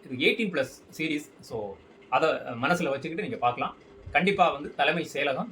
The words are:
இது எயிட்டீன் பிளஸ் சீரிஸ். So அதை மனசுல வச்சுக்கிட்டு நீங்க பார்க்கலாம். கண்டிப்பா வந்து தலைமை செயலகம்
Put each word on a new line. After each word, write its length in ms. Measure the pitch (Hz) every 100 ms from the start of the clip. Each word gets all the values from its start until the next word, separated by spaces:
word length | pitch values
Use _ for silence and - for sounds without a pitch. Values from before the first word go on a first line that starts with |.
| 143
இது 200 | 127 175
எயிட்டீன் 220 | 240 220
பிளஸ் 460 | 160 131 - - -
சீரிஸ். 340 | 160 147 - -
So 360 | - 117 104 95 - - -
அதை 200 | 135 160
மனசுல 600 | 131 117 117 135 170 156
வச்சுக்கிட்டு 320 | 139 156 160
நீங்க 160 | 139 110
பார்க்கலாம். 380 | 123 123 135 - - - -
கண்டிப்பா 380 | 147 180 196 170
வந்து 260 | 143 156 -
தலைமை 340 | 143 165 151
செயலகம் 360 | 143 143 139 226